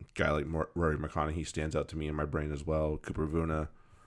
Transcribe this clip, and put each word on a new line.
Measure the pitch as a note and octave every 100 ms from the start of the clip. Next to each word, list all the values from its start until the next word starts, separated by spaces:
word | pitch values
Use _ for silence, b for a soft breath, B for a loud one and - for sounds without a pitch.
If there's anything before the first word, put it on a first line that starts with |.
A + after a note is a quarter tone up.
| - -
guy | D2+
like | D2+ D2
Mor-, | D#2+ D#2
Rory | - E2 D2
McConaughey | D2+ E2 D#2 E2 D2+
stands | - D#2 D#2
out | C#2
to | D#2+
me | D2+
in | D2+
my | D2+
brain | D2+ D2
as | D2 D2+
well. | D#2 D2+ D2+
Cooper | - - D#2
Vuna. | E2 D#2+ D#2 D#2 - b b